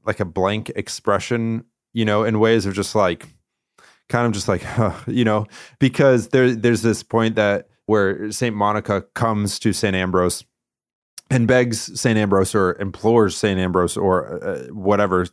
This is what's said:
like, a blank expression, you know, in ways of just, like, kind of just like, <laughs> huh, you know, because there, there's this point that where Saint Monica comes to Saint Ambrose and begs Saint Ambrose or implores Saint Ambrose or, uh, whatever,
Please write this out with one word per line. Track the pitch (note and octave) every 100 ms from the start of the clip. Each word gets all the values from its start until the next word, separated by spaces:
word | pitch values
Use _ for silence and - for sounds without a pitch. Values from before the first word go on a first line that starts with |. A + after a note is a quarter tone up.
| G#2+
like, | -
a | F2+
blank | F#2 F#2+ G#2+ - G2+
expression, | - - G#2+ G2 - A#2+ A2+ A2+ - _ _
you | A#2 G#2+
know, | G#2
in | A2 G#2+
ways | A2 A2+ G2
of | F#2+
just, | F#2+
like, | G#2+ F#2 - - _ _ _ _ _ _ _ -
kind | A#2+ A#2+
of |
just | G2+ A2
like, | F2+
<laughs> |
huh, | - - G#2 - -
you | A#2+ A2
know, | G#2+ G#2+ - - -
because | C3+ C#3+ C#3 B2 A2
there, | C3 B2+
there's | A2+ A#2+ G#2+
this | A2+ G2+
point | - A2+ A2+ G#2+
that | G2+ G2+ - _ -
where | G#2+ G2 F2+ G#2+
Saint | - A#2+ G#2
Monica | G2+ G#2+ G#2 G2 - -
comes | A2+ G#2 G2+ -
to | A2
Saint | F#2 G#2 F#2
Ambrose | F#2 F#2 F2+ - - _ _ _ _ _ _ - -
and | B2+ A2+
begs | B2+ A#2+ G#2+ - -
Saint | B2 A2
Ambrose | G#2 G2 F#2 G#2
or | F#2 -
implores | G2 - A2 A#2 G2 -
Saint | G#2 F#2
Ambrose | F#2 F2+ F2 -
or, | F#2+ F2+ - F2
uh, | F#2+ C#2+ B1
whatever, | G#2 F#2+ G#2 G2+ F2+ F2+